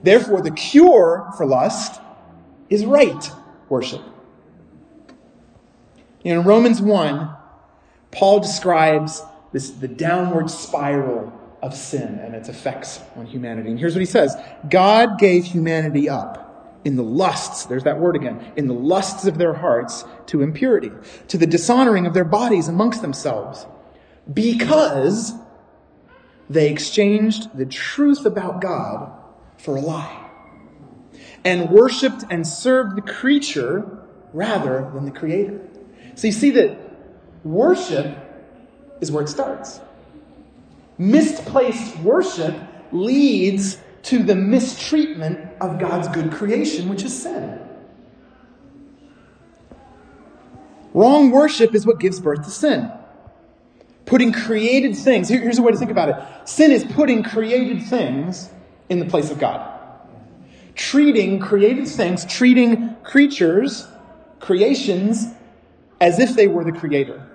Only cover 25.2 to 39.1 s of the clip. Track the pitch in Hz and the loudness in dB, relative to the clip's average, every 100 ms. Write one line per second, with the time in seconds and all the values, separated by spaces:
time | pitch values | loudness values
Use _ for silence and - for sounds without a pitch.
25.2 | - - - - _ _ _ _ _ _ | -6 -12 -20 -20 _ _ _ _ _ _
26.2 | _ _ - 156 147 147 - - 202 214 | _ _ -4 0 0 -2 -4 0 2 2
27.2 | 214 208 - 131 135 - - - 285 277 | 0 -2 -8 -10 -10 -8 -10 0 2 2
28.2 | 214 202 185 180 185 147 117 - 143 - | 0 -4 -8 -8 -6 -6 -8 -10 -14 -18
29.2 | - _ _ _ - 135 151 160 151 - | -20 _ _ _ -8 -6 -6 -8 -12 -16
30.2 | - - - - - - - - - - | -20 -20 -20 -20 -20 -20 -20 -20 -20 -20
31.2 | - - 180 180 165 196 254 - 262 - | -20 -6 -2 -2 6 6 6 2 -2 -4
32.2 | - 170 160 - 254 254 214 196 - - | -8 -8 -8 -4 0 0 0 -8 -10 -4
33.2 | 254 285 277 147 123 180 202 - - - | 0 0 0 -6 -4 -6 -8 -16 -20 -20
34.2 | - 151 220 196 139 131 135 135 143 - | -14 -8 -4 -4 -2 -4 -6 -10 -12 -8
35.2 | 156 180 202 - - - - - - - | -6 -4 -6 -8 -18 -20 -20 -20 -20 -6
36.2 | 220 202 285 247 220 - - - - - | -4 0 2 4 2 -4 -20 -20 -20 -20
37.2 | - - 156 175 302 370 - 143 147 - | -20 -16 -4 0 2 2 0 -4 -6 -12
38.2 | - - - - - _ - - 156 | -20 -20 -20 -20 -20 _ -20 -12 -6